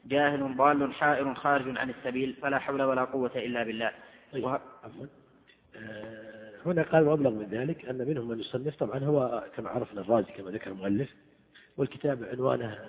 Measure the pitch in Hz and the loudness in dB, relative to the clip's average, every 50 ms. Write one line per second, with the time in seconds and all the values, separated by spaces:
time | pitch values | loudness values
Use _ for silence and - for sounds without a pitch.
0 | - 120 135 143 147 143 147 139 139 135 131 131 135 147 147 139 139 131 - - | -6 0 2 4 4 4 2 2 -2 -2 2 4 6 6 6 4 2 0 0 2
1 | 156 147 147 127 139 135 123 - - 147 143 139 127 131 127 113 127 131 120 - | 2 4 4 4 2 -2 -4 0 2 2 2 2 2 0 -4 -4 -4 -6 -6 -6
2 | - 127 123 127 135 131 123 - 147 143 139 135 - - 139 139 135 135 131 131 | -6 -4 -2 -2 -2 -2 -4 -4 -2 -2 0 0 0 -2 0 2 2 2 2 2
3 | 127 131 139 135 127 120 - 127 107 123 120 120 113 113 110 110 113 107 - - | 0 0 0 -2 -2 -2 -2 -4 -4 -2 -2 -2 -2 -2 -2 -2 -4 -4 -4 -6
4 | - - - - - _ - 135 113 127 135 - - - - - - 113 - 87 | -12 -20 -20 -20 -20 _ -8 -6 -4 -2 -2 -4 -6 -10 -18 -20 -20 -18 -16 -16
5 | 131 147 - _ _ _ _ _ _ _ _ _ _ _ - 104 110 110 107 107 | -16 -16 -18 _ _ _ _ _ _ _ _ _ _ _ -18 -16 -14 -14 -12 -12
6 | 110 113 113 - - - - - - - - - - 165 180 160 160 - 165 160 | -12 -14 -14 -16 -16 -16 -18 -18 -18 -18 -18 -6 -2 2 2 2 4 6 6 6
7 | 156 147 156 151 139 127 110 107 107 98 104 113 127 156 165 - - 123 131 127 | 8 8 6 6 4 4 2 0 -2 -4 -2 -2 -2 -2 -4 -4 -6 -6 -6 -4
8 | 123 139 156 131 117 117 113 113 101 - - 123 131 151 147 - 139 104 117 139 | -2 -2 -2 -2 -2 -4 -4 -6 -6 -6 -6 -4 -4 -6 -4 -2 -2 -2 -2 -2
9 | 139 147 151 143 127 120 120 110 - - - - 107 - - 123 113 - 107 101 | 0 2 2 2 2 2 0 -4 -6 -8 -10 -10 -8 -6 -4 -4 -4 -4 -6 -6
10 | 92 98 117 113 98 - - - 98 92 98 107 - - 95 95 95 98 101 110 | 0 4 4 4 4 2 -4 -12 -10 -8 -8 -8 -8 -10 -10 -6 -2 0 2 2
11 | 139 - - - _ _ _ _ _ _ _ - - - _ - 143 - - - | 0 -2 -6 -14 _ _ _ _ _ _ _ -20 -20 -12 _ -2 -2 -2 -2 -2
12 | - 147 139 123 110 92 123 127 127 131 127 123 120 110 104 101 - | -2 -2 0 -2 -4 -6 -4 0 2 2 2 2 0 -4 -8 -10 -14